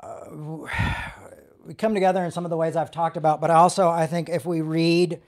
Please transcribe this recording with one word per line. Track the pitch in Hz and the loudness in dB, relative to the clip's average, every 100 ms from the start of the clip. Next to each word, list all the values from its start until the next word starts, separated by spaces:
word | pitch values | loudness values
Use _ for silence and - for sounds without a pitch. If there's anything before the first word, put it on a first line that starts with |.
uh, | - - - | -16 -16 -16
w-, | 156 151 160 - - - - - - | -14 -12 -12 -8 -4 -2 -4 -10 -16
<sighs> | - - - _ | -20 -20 -20 _
we | - | -20
come | 160 220 | -4 -2
together | 208 185 185 | 2 2 2
in | 175 | -2
some | 170 | -6
of | 170 | -4
the | 160 | -2
ways | 165 160 | -2 -2
I've | 151 | -4
talked | 165 165 165 | -2 -2 0
about, | 156 151 | 0 2
but | 160 | 4
also | 165 175 190 175 | 6 6 6 2
I | 165 160 | 2 0
think | 170 160 | -2 -4
if | 170 | -4
we | 160 165 | -2 -4
read, | 156 160 165 170 180 165 | -2 2 2 4 2 -2